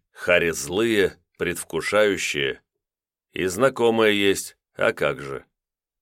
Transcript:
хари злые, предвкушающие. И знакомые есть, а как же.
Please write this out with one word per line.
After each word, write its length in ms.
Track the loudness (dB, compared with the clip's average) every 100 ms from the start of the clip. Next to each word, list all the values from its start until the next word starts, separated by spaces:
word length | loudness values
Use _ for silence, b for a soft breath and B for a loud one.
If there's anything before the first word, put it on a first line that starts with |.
| _
хари 380 | -8 2 2 2
злые, 640 | -2 -4 -2 0 2 0 -2 _ _
предвкушающие. 1200 | -6 -6 -6 -6 0 2 2 0 -4 -2 -4 -6 _ _ _ _ _ _ _
И 140 | -6 -4
знакомые 760 | 0 -2 2 2 4 2 4
есть, 380 | 2 0 -4 -16 _
а 180 | -2 -2
как 280 | 0 -2 -4
же. 240 | -8 -12 -14 _ _ _ _ _